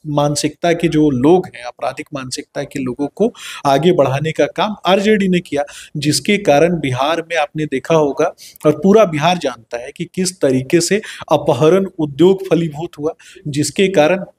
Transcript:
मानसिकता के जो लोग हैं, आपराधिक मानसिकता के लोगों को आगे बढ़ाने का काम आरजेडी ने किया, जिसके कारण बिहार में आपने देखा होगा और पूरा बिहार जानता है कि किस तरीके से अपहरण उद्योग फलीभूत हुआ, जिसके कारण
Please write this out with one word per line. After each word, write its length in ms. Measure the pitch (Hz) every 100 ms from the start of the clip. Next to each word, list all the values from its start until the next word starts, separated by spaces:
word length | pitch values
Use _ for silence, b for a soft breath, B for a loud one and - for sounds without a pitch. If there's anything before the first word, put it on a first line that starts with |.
| 156
मानसिकता 640 | 147 147 143 156 - 170
के 140 | 170 170
जो 220 | 151 151
लोग 380 | 127 139 180 180 120
हैं, 80 |
आपराधिक 440 | 123 - 135 131 151
मानसिकता 500 | 143 131 151 - -
के 160 | 135 143
लोगों 280 | 127 127 143
को 260 | - 220 B B B 143
आगे 260 | 139 170
बढ़ाने 400 | 156 135 135 160
का 140 | 156 143
काम 300 | - 202 202 175
आरजेडी 420 | 196 208 214 196
ने 120 | 180
किया, 240 | - 143 143 B B 151
जिसके 400 | 143 147 - 202
कारण 420 | 202 143 165 175
बिहार 420 | 143 127 143 170
में 160 | 165 165
आपने 280 | 147 156 151
देखा 300 | 160 - 165
होगा 380 | 147 135 160 - B B -
और 60 |
पूरा 340 | - 190 214 196
बिहार 320 | 151 160 180
जानता 400 | 139 120 113 120
है 140 | 127
कि 140 | - 170
किस 360 | - 185 -
तरीके 400 | 143 131 131 170
से 200 | 170 202 B B -
अपहरण 540 | 156 147 127 151 185 190 -
उद्योग 500 | 147 135 180 190 -
फलीभूत 400 | 170 170 143 170 -
हुआ, 140 | 151 - B B 151
जिसके 400 | 139 139 - 190
कारण 380 | 185 151 190 180